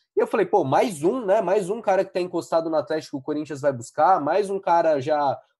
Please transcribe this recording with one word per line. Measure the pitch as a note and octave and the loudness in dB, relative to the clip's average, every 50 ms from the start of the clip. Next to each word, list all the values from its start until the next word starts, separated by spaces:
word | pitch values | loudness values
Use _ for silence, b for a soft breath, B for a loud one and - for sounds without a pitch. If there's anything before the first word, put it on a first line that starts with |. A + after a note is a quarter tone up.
| _ _ - | _ _ -2
E | F#4+ | -2
eu | A#4 | -2
falei, | - - A#3 F#3+ | 0 0 0 0
pô, | F3 - G3+ D#3 | 2 2 2 2
mais | C3 C#3 E3+ A#3+ B3+ F#3+ C#3 D3 | 2 2 2 2 0 -2 -2 -2
um, | F3+ A#3+ C4 A#3 | 0 0 0 0
né? | F#3 F#3+ A3+ | 2 2 2
Mais | G3+ F3 F#3+ G#3+ G3 E3+ | 2 2 0 0 0 -2
um | G#3 A#3 | -6 -4
cara | G#3+ G#3+ F#3+ F#3 F#3+ | -2 0 0 0 0
que | F#3 - | -2 -2
tá | F#3+ | -6
encostado | F3 F3+ F3+ E3+ D#3+ - - E3 E3 E3+ | -4 -4 -4 -6 -4 -2 -2 -2 0 0
no | D#3+ | -2
Atlético | D3+ C#3+ - D#3 D#3+ D3 - - | -2 -2 -2 -4 -6 -6 -8 -10
que | C#3+ | -10
o | C3 | -6
Corinthians | - D3+ D3 D#3 C#3+ D#3 C3+ | -6 -6 -6 -6 -8 -8 -4
vai | C#3 D3 C3+ | -2 -2 -2
buscar, | A#2+ A#2 - - - D3+ E3+ F#3+ F3 | -2 -6 -8 -2 2 4 4 4 2
mais | C#3+ C#3+ E3 G3 G#3 F#3+ | 2 0 0 0 0 -2
um | G3+ F#3+ | -4 -4
cara | - F#3+ E3+ E3+ E3 D#3+ D#3 C#3 | 0 2 2 4 4 4 2 0
já | B2+ D3 D3+ D3 D3 C#3+ A#2+ - b b b b | 0 0 0 0 0 0 -2 -4 b b b b